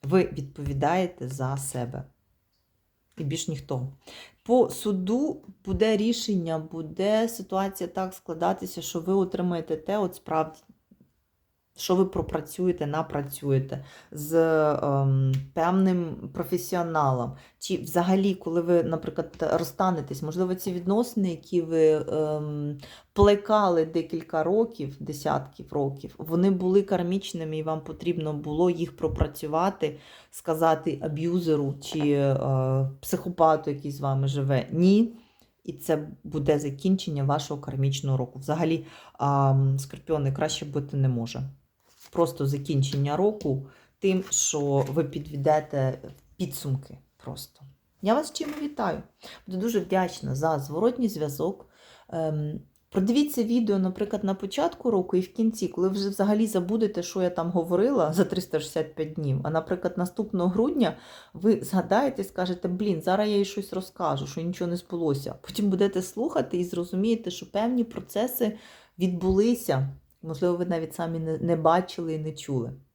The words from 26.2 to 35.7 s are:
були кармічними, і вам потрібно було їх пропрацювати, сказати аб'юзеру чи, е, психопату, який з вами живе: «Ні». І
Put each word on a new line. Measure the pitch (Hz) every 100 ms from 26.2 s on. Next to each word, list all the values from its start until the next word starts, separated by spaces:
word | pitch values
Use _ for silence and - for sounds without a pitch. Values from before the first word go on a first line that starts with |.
| 156 165 185
були | 185 180 190
кармічними, | 202 190 175 190 - 175 160 156
і |
вам | 156 156
потрібно | 156 156 170 175 156
було | 147 151 151 180
їх | 175 170 -
пропрацювати, | 156 - 147 - 151 156 180 196 156 139 - - -
сказати | - - 160 160 160 165 139
аб'юзеру | 151 147 170 180 165 151 139 139
чи, | - 156 147
е, | 143 139 135 135 135 131 131 135 135
психопату, | - 175 - 175 165 156 156
який | 143 147
з | 139
вами | 139 135 139
живе: | 139 135 135 -
«Ні». | 160 180 202 233 - _ _ _ _
І | -